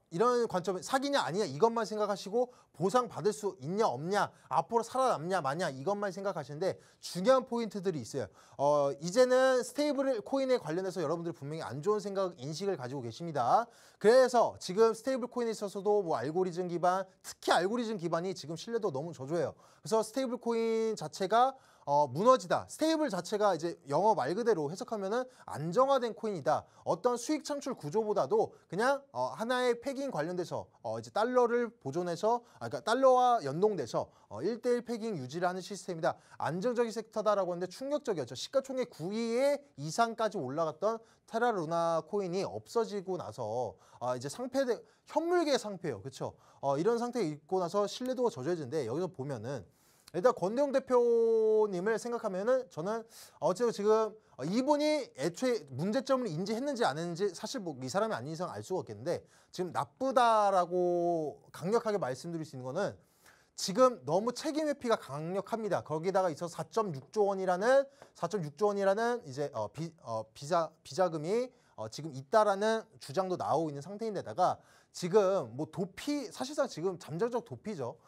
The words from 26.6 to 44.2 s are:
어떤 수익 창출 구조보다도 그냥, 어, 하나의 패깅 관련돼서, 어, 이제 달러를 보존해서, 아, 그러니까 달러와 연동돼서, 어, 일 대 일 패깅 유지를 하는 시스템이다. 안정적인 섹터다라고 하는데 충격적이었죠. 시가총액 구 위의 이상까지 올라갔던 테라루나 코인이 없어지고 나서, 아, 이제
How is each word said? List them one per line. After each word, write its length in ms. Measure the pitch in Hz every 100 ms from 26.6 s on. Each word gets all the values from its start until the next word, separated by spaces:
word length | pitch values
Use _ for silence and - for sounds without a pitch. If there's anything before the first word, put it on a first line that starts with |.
| - -
어떤 320 | - 170 240 240
수익 260 | - 311
창출 320 | - 285 277
구조보다도 800 | 233 147 180 214 202 135 208 170 - _
그냥, 340 | 170 240 277 -
어, 140 | 120 127
하나의 460 | 135 226 254 247 240
패깅 320 | 277 262 277
관련돼서, 560 | 185 151 180 - 131 92 _
어, 180 | 117 113
이제 100 | 117
달러를 600 | 196 233 254 240 240 233 -
보존해서, 640 | 135 143 175 165 208 240 240 -
아, 80 | 117
그러니까 140 | 123
달러와 560 | - 240 269 254 247 240
연동돼서, 680 | 143 147 208 202 147 165 113 _ -
어, 120 | 104
일 200 | 156 233
대 80 | 254
일 140 | 240
패깅 320 | 240 233 226 190
유지를 320 | 127 156 175
하는 120 | 185
시스템이다. 560 | 180 202 - 170 160 - _ -
안정적인 540 | 120 165 208 233 233
섹터다라고 580 | 226 220 226 208 202 180
하는데 160 | 175 185
충격적이었죠. 680 | - 269 294 285 180 123 131
시가총액 540 | - 269 269 262 247
구 200 | - 160
위의 500 | 214 233 233 277 285 - -
이상까지 640 | 147 160 233 226 220 202
올라갔던 600 | 127 143 165 151 202 226 - _ _
테라루나 800 | 226 240 214 156 170 170 165 160
코인이 380 | 208 190 170
없어지고 720 | 180 - - 233 220 202 185 185
나서, 580 | - 107 110 113 117 90 _ -
아, 160 | 123
이제 140 | 127